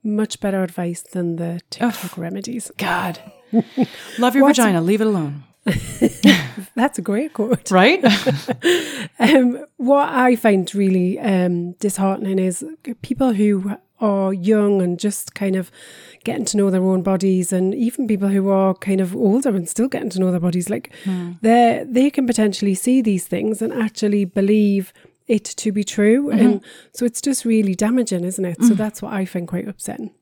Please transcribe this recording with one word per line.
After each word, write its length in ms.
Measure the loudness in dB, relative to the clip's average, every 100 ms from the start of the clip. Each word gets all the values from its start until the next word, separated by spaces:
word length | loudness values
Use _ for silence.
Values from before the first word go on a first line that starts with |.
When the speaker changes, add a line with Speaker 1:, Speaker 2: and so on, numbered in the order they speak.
Speaker 1:
Much 360 | -4 -2 -4 -4
better 240 | -4 -2
advice 380 | -4 -4 -6 -8
than 340 | -8 -4 -4 -4
the 240 | -6 -8 _
TikTok 440 | -4 -4 -4 -12
Speaker 2:
Ugh. 40 | -10
Speaker 1:
remedies. 540 | -8 -8 -8 -10 -10 -8
Speaker 2:
God. 420 | -4 -2 -4 -8 -16 -20 _
Speaker 1:
<laughs> 680 | -2 0 -4 -4 -4 -14 -2
Speaker 2:
Love 180 | 0 4
your 100 | 4
Speaker 1:
What's 120 | 6
Speaker 2:
vagina. 240 | 4 2
Leave 200 | 2 0
it 40 | 0
alone. 360 | 0 -4 -8 -16 _ -4
Speaker 1:
<laughs> 1080 | -4 -6 -2 -2 4 4 4 -2 -14 -10 -2
That's 220 | -2 -2
a 40 |
great 320 | -4 -4 -4
quote. 360 | -6 -2 -2 2
Speaker 2:
Right? 320 | 4 6 4 2
Speaker 1:
<laughs> 40 | 2 0 -2 -6 -2 0 0 -2 -10 -12 0
Um, 460 | 4 6 4 0 -12 -4
what 320 | 2 2 2
I 260 | 2 2 4
find 380 | 2 2 0 0
really, 440 | 2 2 0 -2
um, 540 | 0 0 0 -2 -6
disheartening 680 | -4 -4 0 -2 -2 -2 0
is 260 | -2 -4 -12 -14 -14 -14
people 320 | -8 -2 0
who 420 | 2 2 2 -2 -8 _ _
are 340 | -2 0 -2
young 480 | -2 2 2 4 2
and 180 | 0 -2
just 340 | -4 -6 -12 -6
kind 200 | -4 -2
of 160 | -6 -16 -20 -20 -20 -12 -8
getting 200 | -6 -2
to 120 | 0
know 120 | 2
their 140 | 2
own 200 | 2 0
bodies, 500 | 0 0 2 0 0
and 200 | 0 0 0
even 320 | -2 -2 -2
people 200 | 0 2
who 200 | 0 2
are 240 | 2 2 0
kind 240 | -2 0
of 140 | 0 0
older 340 | 2 2 2 -2
and 140 | -4
still 180 | -2 -2
getting 220 | -2 -4
to 100 | -2
know 120 | 0
their 80 | 0
bodies, 300 | 0 -2 -4
like, 220 | -6 -8 -10 -6
Speaker 2:
Hmm. 280 | -6 -6 -2
Speaker 1:
they're, 440 | 4 6 4 2 -2
they 240 | 2 2
can 160 | 2 0
potentially 480 | 2 0 0 -2 0
see 260 | 2 2
these 240 | 2 -2 -2
things 360 | -4 -2 -4
and 100 | -4
actually 540 | -2 -4 -2 0 0 0
believe 680 | 0 2 4 4 0 -4 _ -20 _ -2
it 180 | -2 -2
to 260 | -6 -4
be 120 | -4 -4
true. 420 | 0 4 4 2
Speaker 2:
Mm-hmm. 100 | 4
Speaker 1:
And 220 | 4 2 -6 -20 _
so 120 | -4 -4
it's 160 | -2
just 240 | -4 -2 0
really 300 | 2 0 0
damaging, 500 | 0 0 -2 -4 -4
isn't 180 | -4 -6
it? 160 | 2
So 120 | 2
Speaker 2:
Mm. 40 | 2
Speaker 1:
that's 240 | -2 -6
what 120 | -8
I 100 | -6 -6
find 220 | -6 -6
quite 200 | -8 -8
upsetting. 420 | -12 -12 -10 -12 _